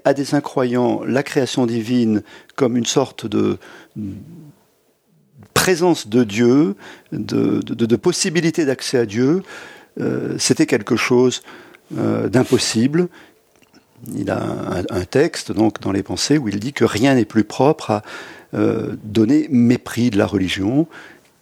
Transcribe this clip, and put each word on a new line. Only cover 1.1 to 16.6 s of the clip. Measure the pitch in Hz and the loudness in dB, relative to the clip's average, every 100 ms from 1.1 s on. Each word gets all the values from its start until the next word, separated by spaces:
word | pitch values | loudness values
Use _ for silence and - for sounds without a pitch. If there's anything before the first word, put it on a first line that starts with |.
| 120 | -2
création | 143 147 123 - 123 | -2 -2 -2 0 0
divine | 117 110 123 113 107 - - - | -2 0 0 2 0 -2 -18 -12
comme | - 127 120 | -2 0 0
une | 117 | 0
sorte | 147 127 - 113 | 0 0 -4 -4
de | 107 104 101 - - - 107 101 98 156 170 147 - _ _ _ _ _ _ _ - - | -2 0 -2 -10 -20 -18 -10 -10 -10 -16 -20 -20 -20 _ _ _ _ _ _ _ -20 -6
présence | - - 170 175 160 110 | -2 0 2 2 0 0
de | 123 | 0
Dieu, | 113 101 120 135 175 202 - - - | 2 2 4 4 2 -2 -12 -20 -12
de, | - - - 117 - | -8 -4 -2 0 -2
de, | - | -4
de, | 113 113 | -2 0
de | 113 | 2
possibilité | 175 170 196 165 165 165 | 2 0 -2 0 0 0
d'accès | 139 127 - 127 | 0 -2 -2 0
à | 113 | 0
Dieu, | 104 131 180 - - - - - - | 0 2 0 -2 -16 -20 -20 -16 -6
euh, | - 127 - - | -4 -4 -4 -4
c'était | - 135 156 | -2 0 0
quelque | 123 104 113 | 0 0 -2
chose, | - 123 127 - - - - - - 131 | 2 2 2 0 -10 -20 -20 -20 -12 -6
euh, | 110 110 110 | -2 -2 0
d'impossible. | 120 127 123 - 110 127 160 175 - - _ _ _ _ _ _ _ 120 - | 0 2 0 0 0 2 2 -2 -4 -20 _ _ _ _ _ _ _ -10 -8
Il | - | -4
a | - | -4
un, | - - - 92 95 | -4 -6 -6 -6 -4
un | 92 | -6
texte, | 92 135 170 - - | 0 2 0 -2 -6
donc, | 101 110 - | 0 0 0
dans | 104 | -2
les | 98 | -2
Pensées, | - 90 - 151 | -2 -4 0 0
où | 113 | 0
il | |
dit | 95 | -4